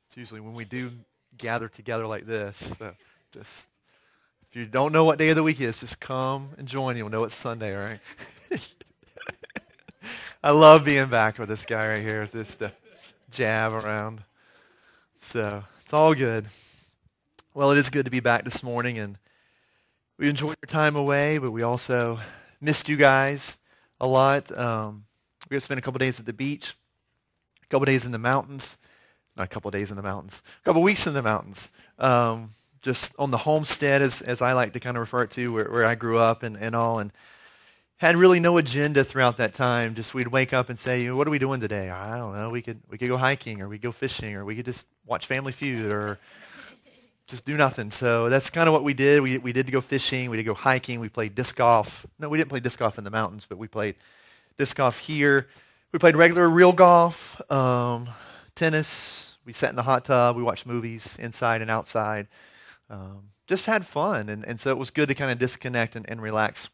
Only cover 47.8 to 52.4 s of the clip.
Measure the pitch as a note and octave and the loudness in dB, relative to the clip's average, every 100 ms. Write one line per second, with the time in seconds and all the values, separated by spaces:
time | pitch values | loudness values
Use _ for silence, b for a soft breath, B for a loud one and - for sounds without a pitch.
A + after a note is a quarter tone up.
47.8 | G#2 - B2 A#2 A#2 C3+ - E3+ E3 D#3 | -8 -2 0 2 2 0 0 2 4 4
48.8 | C#3+ C3 C#3 D3 C3 B2+ B2 B2 B2+ C3 | 0 2 4 4 2 -4 -4 -4 0 -2
49.8 | B2+ C#3 - C3 B2 A2+ A2+ G2+ C3+ C3 | -2 -4 -2 -4 -4 -4 -4 -2 0 0
50.8 | - A#2 A2+ - A2 G#2 B2 - A#2+ A#2 | -2 -8 -8 -6 -6 -4 -6 2 4 4
51.8 | G#2 - - _ D3+ D#3 | 2 -10 -20 _ -4 -2